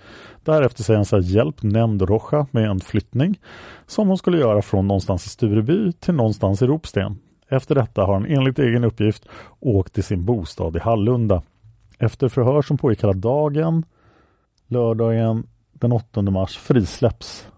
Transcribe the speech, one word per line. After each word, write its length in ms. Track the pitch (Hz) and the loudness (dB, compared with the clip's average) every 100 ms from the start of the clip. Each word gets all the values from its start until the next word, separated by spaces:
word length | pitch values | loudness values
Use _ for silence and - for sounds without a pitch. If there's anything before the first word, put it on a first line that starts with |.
| - - - - | -20 -20 -20 -12
Därefter 400 | - 156 127 - | -2 2 2 -2
säger 140 | 107 107 | 0 2
han 80 | 101 | 4
sig 140 | 104 | 2
ha 80 | 90 | 2
hjälpt 360 | 101 147 - | 2 0 -2
nämnd 380 | 110 107 113 104 | -2 0 0 0
Roja 460 | 92 110 - 147 139 | 0 0 0 -2 -2
med 180 | 117 107 | -2 0
en 100 | 95 | -2
flyttning 600 | - 110 - 120 165 202 - - - - - | -4 -4 -4 -2 0 -2 -8 -20 -20 -20 -10
som 200 | - 202 | -2 0
hon 100 | 190 | 0
skulle 200 | - 170 | 0 2
göra 240 | 120 104 | 4 2
från 260 | - 101 98 | 2 0 2
någonstans 380 | 98 - 90 - | 0 0 -4 -4
i 40 | |
Stureby 600 | - 110 107 110 185 196 | -4 0 0 2 0 0
till 220 | - - | -4 -2
någonstans 480 | 165 110 104 98 98 | 0 0 0 -2 0
i 40 | 127 | 0
Ropsten. 540 | 156 - 101 98 98 _ _ - | 0 -4 -4 -4 -8 _ _ -4
Efter 260 | 135 - 139 | -4 0 -2
detta 300 | 113 - 95 | 0 0 0
har 80 | |
han 120 | 95 107 | 0 0
enligt 340 | 139 131 131 | 0 0 0
egen 240 | 131 120 | 0 2
uppgift 440 | 117 - 107 - - - - _ | 0 0 -2 -2 -8 -20 -20 _
åkt 340 | 139 98 - | 0 0 0
till 100 | - | -4
sin 220 | - 95 92 | -4 -4 -2
bostad 500 | 120 80 - 85 82 | -2 -4 -8 -6 -4
i 40 | |
Hallunda. 600 | 113 113 104 127 110 90 - _ - _ _ - | -2 0 0 0 0 0 -2 _ -20 _ _ -4
Efter 300 | 113 - 135 | -4 -2 -2
förhör 320 | - 120 147 | 0 2 2
som 160 | 139 147 | 0 0
pågick 260 | 139 104 | 0 0
hela 100 | 104 | 0
dagen, 720 | 95 113 143 151 143 165 165 160 _ _ _ _ _ _ _ - | 0 0 0 0 -2 -2 -2 -4 _ _ _ _ _ _ _ -6
lördagen 800 | 123 117 113 113 113 113 113 - _ _ | -2 0 0 0 0 0 -2 -6 _ _
den 180 | - 120 | -4 0
åttonde 400 | 117 - - 98 | 0 -2 -2 0
mars, 260 | 95 95 - | 0 -2 -6
frisläpps 920 | - 131 92 - 117 - - - - | 0 2 2 0 -2 -2 -16 -20 -20